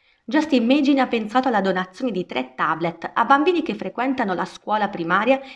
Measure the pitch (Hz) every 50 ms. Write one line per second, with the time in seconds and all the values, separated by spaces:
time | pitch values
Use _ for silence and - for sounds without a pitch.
0 | _ _ _ _ _ - 233 311 311 302 269 247 226 233 269 311 277 269 285 269
1 | 254 254 - 226 214 208 - 254 262 269 233 202 190 196 180 185 185 - - -
2 | 254 247 196 185 175 - - 254 262 - - - 175 151 160 160 170 170 165 -
3 | - - - - 233 220 269 277 302 370 349 339 - - 208 - - 185 - -
4 | 240 269 262 262 233 202 185 165 185 - - - _ - 208 214 208 196 208 -
5 | 170 165 185 196 214 240 269 269 269 - -